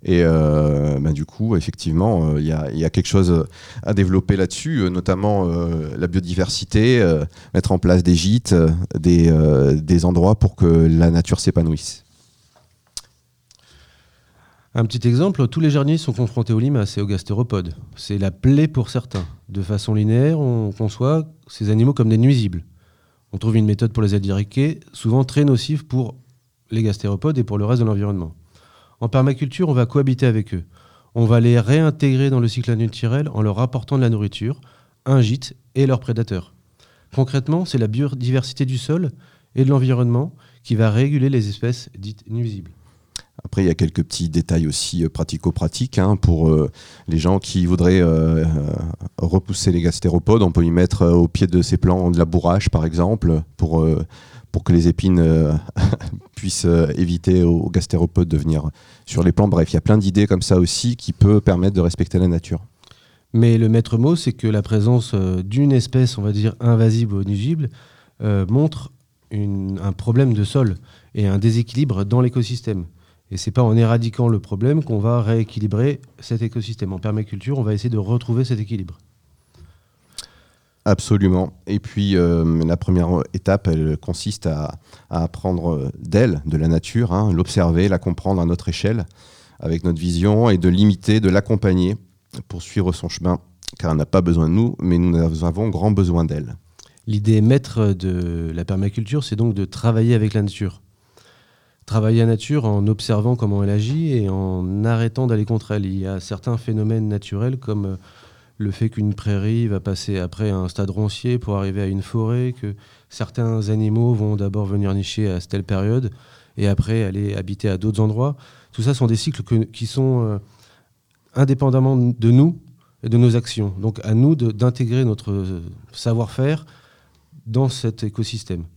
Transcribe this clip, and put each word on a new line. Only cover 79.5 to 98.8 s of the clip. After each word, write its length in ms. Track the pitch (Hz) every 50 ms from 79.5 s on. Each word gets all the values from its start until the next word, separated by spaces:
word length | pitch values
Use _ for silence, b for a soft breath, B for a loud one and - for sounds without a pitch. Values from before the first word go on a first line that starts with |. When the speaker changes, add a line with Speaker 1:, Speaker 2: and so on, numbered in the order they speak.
| B B B B B B B B B B B B B B B B B B B B B B B B B B _
Speaker 1:
Absolument. 720 | 104 101 - - - 113 101 98 92 92 90 90 73 - _ _
Et 140 | - 101 104
puis, 360 | - - - 101 101 98 98
euh, 460 | 90 87 85 85 82 82 82 82 80 80
la 120 | 82 85
première 320 | 82 - - 92 90 87 85 90 82 - -
étape, 340 | - 90 _ - 98 104 -
elle 300 | - 82 80 78 78 76
consiste 500 | 76 - - 87 - - 101 104 - -
à, 320 | 87 78 76 76 76 - - b b b b b b
à 160 | - 85 85
apprendre 640 | 85 - - - 95 92 87 82 85 82 73 67 - - -
d'elle, 440 | - - 78 98 123 120 85 71 71
de 140 | 78 78 78
la 100 | 78 80
nature, 440 | 80 82 - - - 113 120 95
hein, 200 | 90 95 107 107
l'observer, 560 | 87 82 90 - - 104 90 85 82 85 92 101
la 100 | 95 87
comprendre 440 | - 95 87 - - 92 98 92
à 20 | 85
notre 240 | 85 87 82 - -
échelle, 380 | 87 - - 101 113 113 90 - b b b b b b b b b b
avec 260 | - 80 82 82 87
notre 140 | 90 85 78
vision, 520 | 82 90 85 85 90 104 104 110 117 117
et 80 | 101 92
de 100 | 82 92
l'imiter, 500 | 90 92 104 104 98 - - - 107 110
de 120 | 107 95
l'accompagner 640 | 92 101 98 - 113 101 - 101 90 92 90 92 104 - - _ _ _ _ _ - 65 -
pour 140 | _ - 87
suivre 320 | - - - 104 92 92
son 160 | 87 - - 85
chemin, 320 | - - 85 87 90 - _ _ _ _ - - - _
car 140 | - 82
elle 40 | 80
n'a 100 | 76 73
pas 140 | - - 95
besoin 280 | 87 87 85 85 80 78
de 40 | 85
nous, 220 | 104 117 120 - -
mais 180 | - 90 87 85
nous 460 | 87 90 85 82 82 82 80 78 85
avons 260 | 87 80 95 110 113
grand 200 | 92 80 92 107
besoin 360 | 104 98 95 87 85 85 85
d'elle. 300 | 78 73 76 73 - - - _ b b b b b b b b
Speaker 2:
L'idée 340 | 110 107 104 104 110 110 107
maître 540 | 104 113 131 139 131 - - 117 110 104 98
de 580 | 90 95 92 90 90 87 87 85 85 82 82 80
la 120 | 85 85
permaculture, 580 | - 98 92